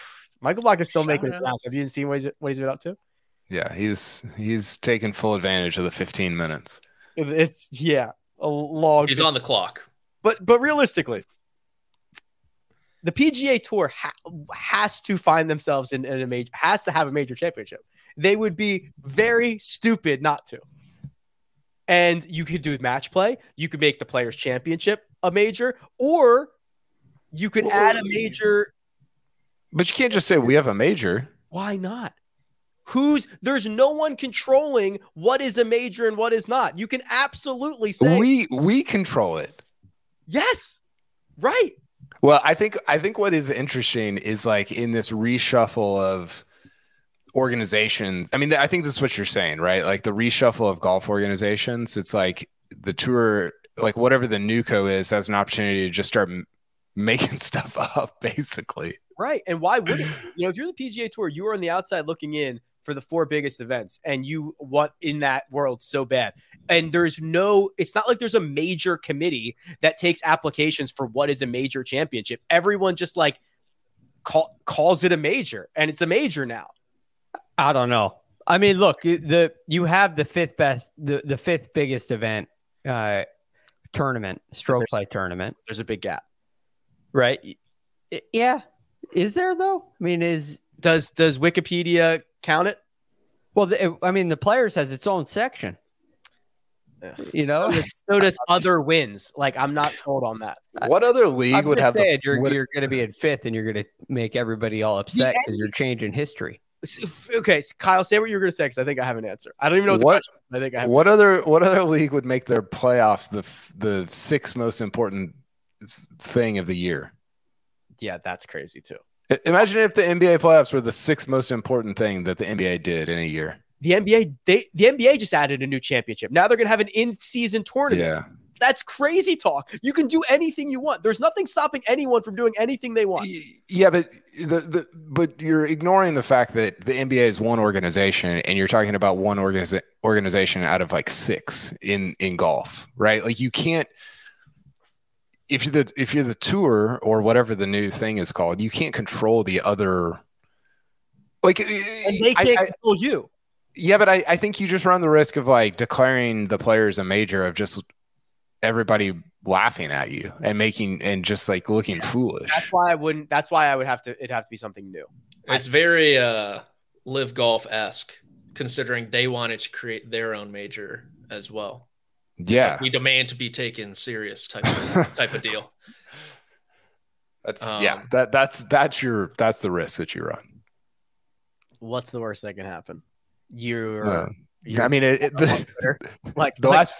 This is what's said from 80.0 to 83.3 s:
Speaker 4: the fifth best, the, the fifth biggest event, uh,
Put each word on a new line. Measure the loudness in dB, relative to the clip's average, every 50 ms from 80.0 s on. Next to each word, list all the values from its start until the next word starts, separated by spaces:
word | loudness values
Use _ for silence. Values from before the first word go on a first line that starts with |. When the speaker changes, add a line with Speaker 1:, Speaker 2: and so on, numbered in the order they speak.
| 2 2 2
Speaker 4:
the | -2 -4
fifth | -2 -2 -2 -2 -2 0
best, | 0 0 0 0 -2 -8 -16 _ -10
the, | -6 -4 -4 -4 -4
the | -4 -6 -4
fifth | -2 -2 -2 -2 -4 -4 -2
biggest | -2 -2 -2 -2 -6 -4 -6
event, | -6 -4 -2 -4 -4 -4 -6 _ _ _ _ _ _ _ -8
uh, | -6 -4 -2 0 0 -2 -2 -4 -6